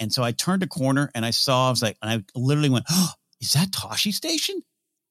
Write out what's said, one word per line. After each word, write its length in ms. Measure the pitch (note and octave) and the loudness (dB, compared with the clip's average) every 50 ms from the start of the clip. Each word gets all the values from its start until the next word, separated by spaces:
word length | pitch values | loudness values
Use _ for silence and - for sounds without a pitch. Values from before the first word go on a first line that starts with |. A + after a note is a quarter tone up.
And 120 | A2+ G#2 | -6 -4
so 100 | - C3 | -2 0
I 100 | B2 A#2+ | 0 -2
turned 300 | A2+ - - F3 F#3+ G3 | -2 -2 -2 0 0 0
a 40 | F#3 C#3 | -2 -2
corner 420 | - - C3 C3+ C3+ C#3 C#3+ - - | -2 0 0 2 2 2 2 0 -2
and 100 | A#2+ A2+ | -4 -2
I 40 | A#2 | -2
saw, 360 | A2+ - - C#3 C3 B2+ C3 C3 | 0 0 0 2 2 2 4 2
I 20 | |
was 120 | B2 A#2 | 2 2
like, 160 | A#2+ G#2+ F#2+ - | 0 -2 -2 -4
and 80 | G#2+ G#2+ | -2 -2
I 280 | A2+ A2 F#2+ _ - B2 | -2 -2 -2 _ -6 -2
literally 320 | B2 C3+ D3 D3 D3+ C#3 | 0 2 2 2 4 4
went, 160 | B2+ A2+ - - | 2 2 0 0
"Oh, 200 | E3 F#3 F3+ D3+ - _ _ _ _ - | 2 2 2 0 -2 _ _ _ _ -8
is 120 | A#2+ - - | -4 0 2
that 160 | C#3+ F#3+ F#3+ | 2 2 2
Tosche 400 | - - - - G#2+ - - G#3 F#3+ | -2 -6 -8 -6 -4 -2 -2 -2 -2
Station?" 480 | - - D#4 E4 D4+ - - G4 F4 - _ _ _ _ _ _ _ _ _ | -2 -2 -2 -2 -2 -2 -2 -4 -6 -10 _ _ _ _ _ _ _ _ _